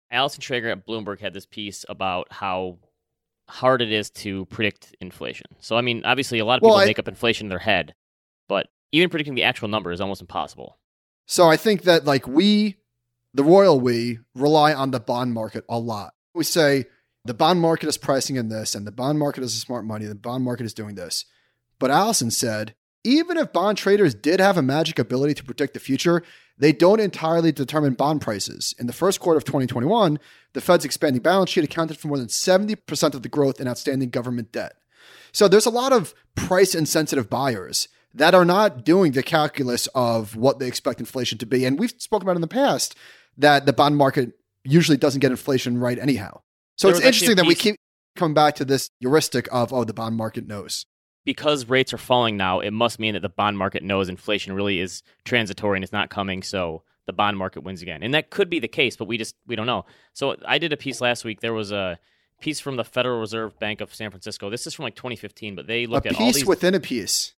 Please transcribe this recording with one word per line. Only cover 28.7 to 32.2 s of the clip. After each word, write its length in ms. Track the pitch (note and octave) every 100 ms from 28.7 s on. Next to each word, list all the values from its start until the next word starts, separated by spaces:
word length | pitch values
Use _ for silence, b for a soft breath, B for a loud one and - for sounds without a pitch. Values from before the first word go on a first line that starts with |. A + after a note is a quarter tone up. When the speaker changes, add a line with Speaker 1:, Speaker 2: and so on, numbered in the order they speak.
| -
Speaker 2:
In 80 | A#2+
the 80 |
first 260 | - F#3 G3
quarter 200 | F3+ D#3
of 40 |
twenty 220 | - D3 B2
twenty-one, 540 | A#2+ C3+ A#3 F#3 D3 b b b
the 80 | C3
Fed's 240 | - F3 C#3+
expanding 360 | - D#3 B2+
balance 260 | D#3 F#3+ F3+
sheet 140 | F#3
accounted 340 | D3 E3 E3 D3+
for 120 | D3+
more 100 |
than 100 | C#3+